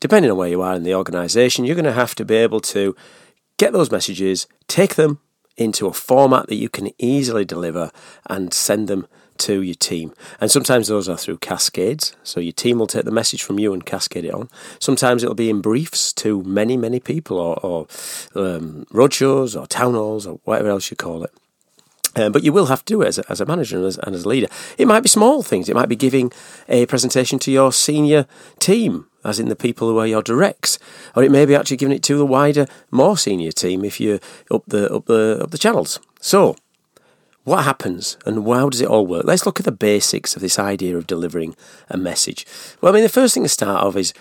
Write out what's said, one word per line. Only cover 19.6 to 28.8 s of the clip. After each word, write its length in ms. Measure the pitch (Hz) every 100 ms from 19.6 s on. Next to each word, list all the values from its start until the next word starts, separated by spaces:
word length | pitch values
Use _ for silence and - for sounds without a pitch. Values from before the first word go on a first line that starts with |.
or 60 | -
town 280 | - 123
halls 320 | 117 107 107 98
or 120 | -
whatever 240 | - 110 107
else 220 | 98 -
you 60 | -
call 280 | 90 82
it. 80 | 85 _ _ _ _ _ _ _ -
Um, 160 | - 107
but 140 | 104
you 80 | 147
will 140 | 180 147
have 180 | 131
to 80 | -
do 100 | 220
it 60 | 104
as 100 | 82
a, 60 | -
as 120 | 92
a 60 | 98
manager 320 | 175 113 95
and 80 | 95
as, 120 | -
and 160 | -
as 100 | 92
a 40 | 95
leader. 200 | 131 101 - - -
It 80 | 254
might 140 | 214
be 80 | 196
small 340 | 214 226 294
things. 260 | - 95 -
It 60 |
might 140 | - 127
be 80 | 117
giving 340 | 131 135 123 - - - -
a 180 | 123 120
presentation 520 | 131 123 131 127 131
to 100 | -
your 220 | 135 135
senior 540 | - - 151 147 147 131 - - -
team, 460 | - 226